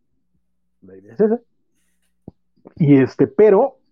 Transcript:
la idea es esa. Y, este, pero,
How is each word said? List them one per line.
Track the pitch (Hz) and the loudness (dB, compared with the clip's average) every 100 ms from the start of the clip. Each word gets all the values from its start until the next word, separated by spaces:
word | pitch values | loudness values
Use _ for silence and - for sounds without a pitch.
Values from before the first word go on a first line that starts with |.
| _ _ _ _ _ _ _ _ | _ _ _ _ _ _ _ _
la | 92 95 | -20 -20
idea | 101 | -16
es | 113 | -4
esa. | 214 240 _ _ _ _ _ _ _ _ - - _ _ - - | -4 -4 _ _ _ _ _ _ _ _ -20 -20 _ _ -20 -4
Y, | 143 139 | 0 2
este, | 123 - 139 | 0 -4 -4
pero, | - 214 196 269 - _ | 0 2 2 -2 -8 _